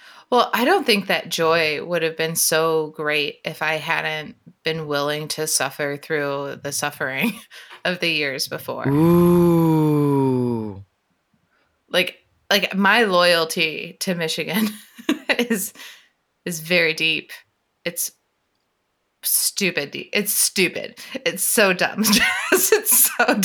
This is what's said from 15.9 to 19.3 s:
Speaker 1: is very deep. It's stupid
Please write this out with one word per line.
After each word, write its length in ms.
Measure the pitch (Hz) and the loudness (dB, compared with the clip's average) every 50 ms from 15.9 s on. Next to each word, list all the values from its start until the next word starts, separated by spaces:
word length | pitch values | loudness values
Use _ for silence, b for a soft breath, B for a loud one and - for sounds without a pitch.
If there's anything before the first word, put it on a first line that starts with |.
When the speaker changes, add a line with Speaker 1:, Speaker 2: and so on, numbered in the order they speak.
| B B B B B _ _ _ _ _ - | B B B B B _ _ _ _ _ -12
Speaker 1:
is 140 | 180 175 160 | -10 -10 -8
very 340 | 156 160 180 175 165 160 160 | -4 0 2 2 2 2 0
deep. 360 | 160 160 160 156 151 - - - - _ _ _ _ _ _ _ _ - | 0 -2 -2 -2 -2 -6 -12 -18 -20 _ _ _ _ _ _ _ _ -10
It's 260 | 170 175 - - - _ _ _ _ _ _ _ _ _ _ _ _ _ _ _ _ _ _ _ _ _ _ | -8 -6 -6 -8 -8 _ _ _ _ _ _ _ _ _ _ _ _ _ _ _ _ _ _ _ _ _ _
stupid 680 | - - | -6 -2